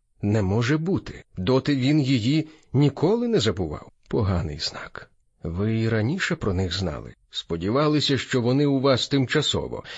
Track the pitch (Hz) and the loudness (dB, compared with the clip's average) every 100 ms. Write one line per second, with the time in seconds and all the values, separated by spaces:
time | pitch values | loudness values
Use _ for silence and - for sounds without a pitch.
0 | _ _ 101 110 95 107 120 156 160 165 | _ _ 0 2 2 2 2 0 0 -2
1 | - - - - 92 131 - 139 127 156 | -4 -14 -14 -4 0 2 2 2 2 2
2 | 131 131 113 156 156 - _ 131 143 - | 2 2 2 0 -2 -10 _ 2 2 4
3 | 151 233 240 208 107 87 82 73 - - | 2 2 2 2 2 0 -4 -6 -12 -20
4 | - - 95 90 78 73 - - - - | -4 0 2 0 -2 -6 -8 -8 -14 -16
5 | - _ _ _ 82 85 107 113 113 110 | -18 _ _ _ -8 -2 -2 0 0 0
6 | 107 185 - - - 90 92 90 92 67 | 0 -2 -4 -2 -2 -2 -2 -2 -4 -6
7 | 57 - _ - - 85 92 131 151 151 | -12 -18 _ -12 -6 -4 0 2 2 2
8 | 135 131 - 131 120 135 147 135 135 123 | 2 0 0 0 2 2 2 2 2 2
9 | - 139 127 151 - 85 65 57 - | 2 0 2 0 0 -2 -4 -8 -12